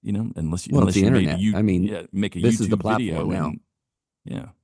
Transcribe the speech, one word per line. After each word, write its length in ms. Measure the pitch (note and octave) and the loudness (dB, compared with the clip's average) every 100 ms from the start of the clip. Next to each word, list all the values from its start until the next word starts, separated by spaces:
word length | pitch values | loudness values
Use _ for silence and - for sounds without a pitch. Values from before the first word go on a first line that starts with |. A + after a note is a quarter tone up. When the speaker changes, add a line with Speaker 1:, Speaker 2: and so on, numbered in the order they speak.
Speaker 1:
You 100 | G#2+ | -4
know, 180 | G#2 A2+ - | -4 -4 -4
unless 320 | D#2 E2+ - | -4 -4 0
you, 60 | C#3+ | 2
Speaker 2:
Well, 120 | G2+ | 4
it's 80 | F#2+ | 4
Speaker 1:
unless 0 | |
Speaker 2:
the 40 | |
Speaker 1:
you 100 | G2 | 4
made 60 | - | 4
Speaker 2:
internet. 200 | E2+ - | 2 0
Speaker 1:
you-, 160 | G3+ G#3 | 0 2
Speaker 2:
I 60 | |
mean, 220 | G#2+ F2+ | 2 2
Speaker 1:
yeah, 200 | G2 G2 - | 0 -4 -8
make 240 | G2 G2+ F2+ | -6 -4 0
a 60 | |
Speaker 2:
this 180 | G#2 A2+ | 0 2
is 100 | G#2 | 0
the 80 | G2+ | 0
Speaker 1:
YouTube 200 | G#2+ G#2+ | 0 -2
video 160 | G#2+ D#2+ | -2 -2
Speaker 2:
platform 140 | D#2+ F#2 | -2 -2
now. 80 | D#2 | -4
Speaker 1:
and, 120 | D#2 _ _ _ _ _ _ - | -8 _ _ _ _ _ _ -12
yeah. 200 | - - _ | -12 -12 _